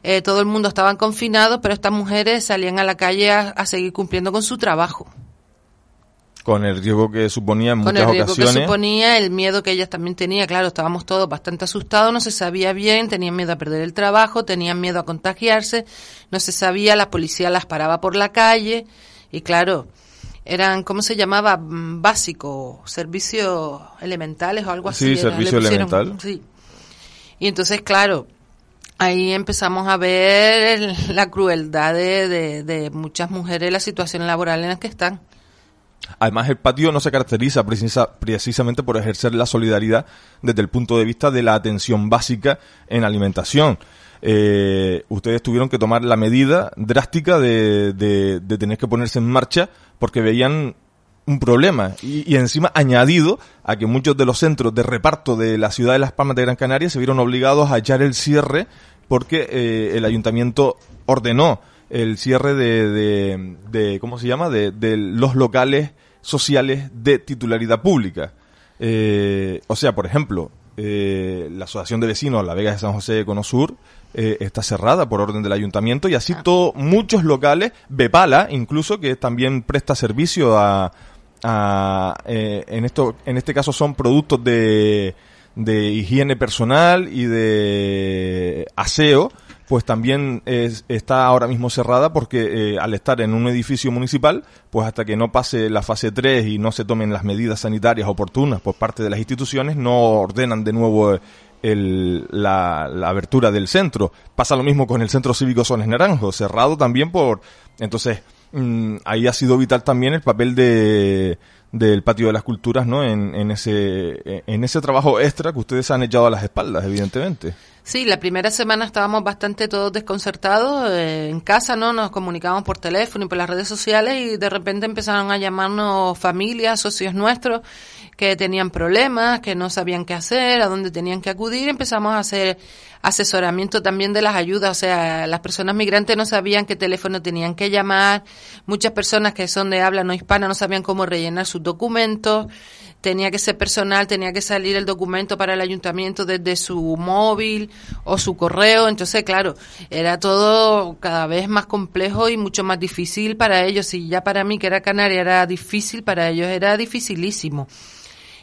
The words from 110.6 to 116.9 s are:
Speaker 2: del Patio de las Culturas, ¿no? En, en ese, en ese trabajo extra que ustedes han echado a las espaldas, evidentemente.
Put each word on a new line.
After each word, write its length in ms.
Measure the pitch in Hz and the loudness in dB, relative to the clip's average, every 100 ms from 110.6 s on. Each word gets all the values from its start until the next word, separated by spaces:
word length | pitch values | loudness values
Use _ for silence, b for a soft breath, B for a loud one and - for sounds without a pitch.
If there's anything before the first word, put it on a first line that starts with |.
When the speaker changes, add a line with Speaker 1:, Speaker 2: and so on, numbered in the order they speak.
| 127 113 107 107 101 98 95 87 b b b | 4 6 4 4 4 2 0 -4 b b b
Speaker 2:
del 320 | 113 110 101 | 0 2 4
Patio 240 | - 107 113 | 2 2 2
de 60 | |
las 100 | 107 | 0
Culturas, 460 | - 113 117 123 123 | -2 -6 -2 0 0
¿no? 160 | 131 | 0
En, 320 | 135 107 101 76 | 0 -2 -2 -4
en 160 | 104 | -4
ese, 920 | 104 - 104 101 95 87 - - 95 - | -4 -2 0 0 -2 -4 -8 -10 -10 -6
en 180 | 107 | -2
ese 160 | 123 160 | -2 -2
trabajo 400 | 139 135 143 120 | 0 2 4 4
extra 320 | 147 - 156 | 2 0 -4
que 80 | 151 | -6
ustedes 280 | 107 127 127 | -4 -4 -2
han 100 | 135 | -2
echado 240 | 123 120 117 | 0 4 4
a 40 | |
las 120 | 110 | 2
espaldas, 420 | 101 - - 92 | -2 -4 -4 -2
evidentemente. 680 | 98 | -2